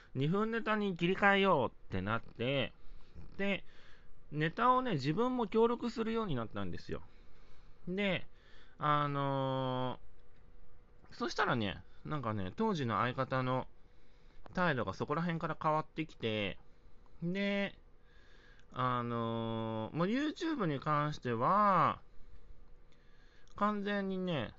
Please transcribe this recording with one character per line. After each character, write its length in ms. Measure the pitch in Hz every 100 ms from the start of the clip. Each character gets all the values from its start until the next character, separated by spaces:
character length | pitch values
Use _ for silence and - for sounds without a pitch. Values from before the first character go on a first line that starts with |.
| -
二 140 | 127 147
分 240 | 196 220
ネ 100 | 226
タ 140 | 214 214
に 220 | 202 175
切 100 | 175
り 80 | 190
替 220 | 202 196
え 20 |
よ 280 | 196 160 107
う 20 |
っ 200 | - -
て 120 | 95
な 160 | 98 117
っ 40 |
て、 520 | - - 120 139 113 - - - - - - -
で、 260 | 202 196 - - - - - - -
ネ 180 | 147 160
タ 200 | 165 247
を 80 | 254
ね、 100 | 254
自 220 | 156 135
分 240 | 160 247 254
も 100 | 220
協 200 | 220 233
力 220 | 233 240
す 140 | 220
る 80 | 226
よ 120 | 226
う 20 | 214
に 80 | 127
な 100 | 113
っ 20 |
た 160 | 104 95
ん 40 |
で 80 | 80
す 120 | -
よ。 100 | - - - - - - - - - -
で、 400 | 185 202 165 - - - - - -
あ 240 | 147 147 147
の 920 | 143 139 135 135 131 131 127 127 - - - - - - - - - - - -
ー、 40 | -
そ 140 | 349
し 60 | -
た 100 | 403
ら 100 | 131
ね、 220 | 101 - - -
な 140 | 147 151
ん 40 |
か 100 | 113
ね、 180 | 107 92 -
当 180 | 226
時 140 | 170 120
の 100 | 101
相 160 | 120
方 300 | 127 127 131
の 240 | 127 127 - - - - - - - - - -
態 200 | 175 131
度 100 | 95
が 100 | 92
そ 100 | 120
こ 80 |
ら 80 | 151
辺 180 | 175 165
か 80 | 160
ら 100 | 156
変 100 | 160
わ 100 | 156
っ 40 | -
て 200 | - 156
き 100 | -
て、 400 | 113 107 98 - - - - - - -
で、 540 | 170 190 202 202 196 - - - - - - - - - -
あ 300 | - 127 123
の 880 | 120 117 113 113 113 113 113 110 110
ー、 40 | 147
も 100 | 185
う 20 |
YouTube 580 | 254 302 - 320 294 175
に 140 | 135
関 340 | 160 147 147
し 60 | 147
て 120 | 127
は、 680 | 117 139 196 208 180 135 - - - - - - - - - - - - - - - - -
完 280 | 208 208
全 240 | 202 202 190
に 80 | 185
ね、 340 | 180 151 104